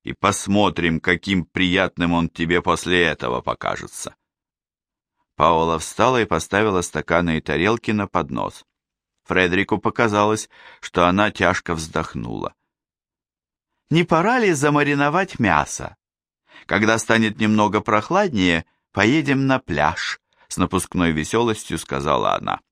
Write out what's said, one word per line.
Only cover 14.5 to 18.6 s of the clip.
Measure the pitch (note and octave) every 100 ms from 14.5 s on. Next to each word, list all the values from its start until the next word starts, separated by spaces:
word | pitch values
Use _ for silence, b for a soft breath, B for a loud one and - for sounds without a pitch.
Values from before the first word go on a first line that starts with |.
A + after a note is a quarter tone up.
замариновать | D3 D3 D3 C#3+ C#3+ D3 F3 F#3+ -
мясо? | G#2 D#2 C#2+ - - - _ _ _ _ B B B
Когда | F#2+ G#2+ A2+
станет | - A2+ A2 G#2
немного | G#2+ G#2+ G#2 G#2
прохладнее, | G#2 G#2+ - F#3 G3+ G#2+ F2+ E2